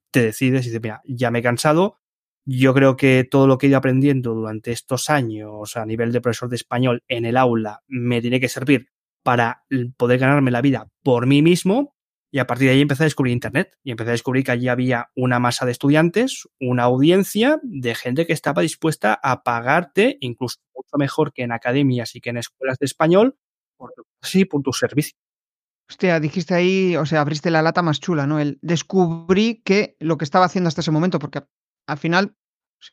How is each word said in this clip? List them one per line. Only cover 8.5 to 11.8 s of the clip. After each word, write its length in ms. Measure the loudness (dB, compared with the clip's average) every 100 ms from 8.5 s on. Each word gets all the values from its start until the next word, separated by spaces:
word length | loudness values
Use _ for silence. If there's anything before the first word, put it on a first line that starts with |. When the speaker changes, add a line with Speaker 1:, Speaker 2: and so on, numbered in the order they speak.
| -4 0 0 0 _ _ _
Speaker 1:
para 420 | 0 2 0 -2 -6
l-, 220 | -4 -4 -2
poder 220 | 2 2
ganarme 320 | 4 4 2
la 100 | 2
vida 280 | 0 0 -6 _
por 220 | 0 2 4
mí 140 | 4
mismo. 520 | 4 4 2 0